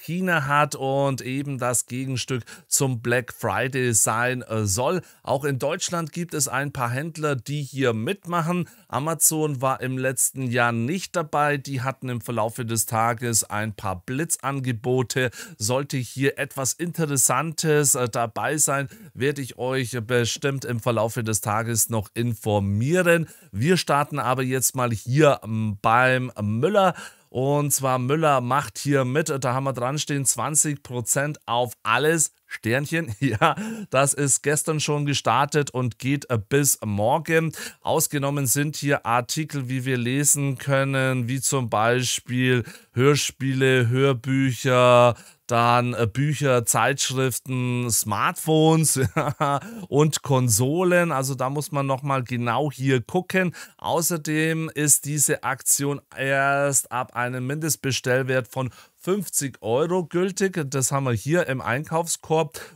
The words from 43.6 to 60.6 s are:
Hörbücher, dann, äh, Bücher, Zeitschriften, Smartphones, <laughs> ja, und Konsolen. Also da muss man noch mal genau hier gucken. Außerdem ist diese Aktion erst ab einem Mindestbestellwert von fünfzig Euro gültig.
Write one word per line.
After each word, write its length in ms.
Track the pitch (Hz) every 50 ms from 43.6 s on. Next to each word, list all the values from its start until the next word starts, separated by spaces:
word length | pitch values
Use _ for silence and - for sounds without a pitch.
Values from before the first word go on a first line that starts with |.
| 135 131 131 127 120 113
Hörbücher, 1300 | 123 131 139 139 135 117 - 139 135 135 135 131 120 - - 135 127 123 123 123 123 123 123 120 117 - - - - _ _
dann, 480 | - 120 117 117 120 120 123 120 123 120
äh, 120 | 101 117
Bücher, 580 | 107 - 127 143 151 147 120 147 139 127 123 113
Zeitschriften, 1200 | - - 120 113 127 143 131 - - 131 131 131 131 117 - - 131 127 127 123 123 123 123 123 120
Smartphones, 1120 | 104 - - 107 104 104 127 165 175 - - 160 160 156 156 160 160 160 160 - - 135 131
<laughs> 80 | - -
ja, 440 | 165 131 147 - - 156 139 143 139 - 214 233 226 175 -
und 320 | - 143 151 156 - -
Konsolen. 880 | - - 139 127 127 123 104 104 127 131 151 175 185 180 180 180 175 170
Also 220 | 143 131 135 135 139
da 160 | 127 127 131
muss 220 | 139 151 143 -
man 160 | 151 143 139
noch 160 | 139 135 127 147
mal 200 | 143 135 135 123
genau 480 | 117 127 120 120 120 113 127 151 151
hier 300 | 127 - 131 135 131 127
gucken. 540 | 113 - - 185 180 - - 185 185 175 - - - - _
Außerdem 920 | _ - - 131 165 165 - 175 160 143 156 151 156 156 160 165 160 160 156 -
ist 320 | 143 151 147 - - -
diese 380 | 139 151 151 135 - 143 - -
Aktion 560 | 120 135 127 - - - - 139 143 143 139 - _ -
erst 760 | - 135 135 139 135 139 139 139 139 143 143 139 131 - -
ab 240 | 117 123 127 - -
einem 320 | 120 123 123 127 127 123
Mindestbestellwert 1000 | 127 143 156 165 156 - - - 135 123 - - 131 123 131 135 127 131 131 113
von 220 | - - 131 131 120 - - - _ _
fünfzig 600 | _ - 175 190 208 165 - - - 143 135 120 -
Euro 420 | - 107 117 131 165 165 180 185 170
gültig. 540 | - - 175 185 202 180 - 196 190 185 180